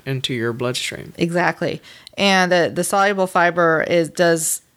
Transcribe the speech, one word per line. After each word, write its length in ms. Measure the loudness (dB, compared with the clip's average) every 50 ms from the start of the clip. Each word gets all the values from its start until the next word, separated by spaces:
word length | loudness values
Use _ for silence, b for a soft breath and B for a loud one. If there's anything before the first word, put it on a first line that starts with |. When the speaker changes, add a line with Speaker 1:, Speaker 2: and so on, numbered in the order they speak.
| _
Speaker 1:
into 280 | -6 -6 -4 -4 -6 -4
your 200 | -4 -4 -4 -4
bloodstream. 600 | -4 -4 -4 -4 -6 -6 -8 -10 -10 -14 -14 -6
Speaker 2:
Exactly. 640 | -4 -4 -2 0 0 0 0 -2 -2 -4 -6 -6 -8 B B B B B B -4
And 340 | 0 2 2 4 4 2 2
the, 200 | 2 2 2 0 -2
the 100 | -4 -4
soluble 440 | 0 0 2 2 2 2 0 -2
fiber 560 | 0 2 2 2 2 2 2 2 2 2 2 0
is, 220 | 2 2 2 0 0
does 520 | 0 2 2 4 2 2 0 -4 -6 -6 -10 _ _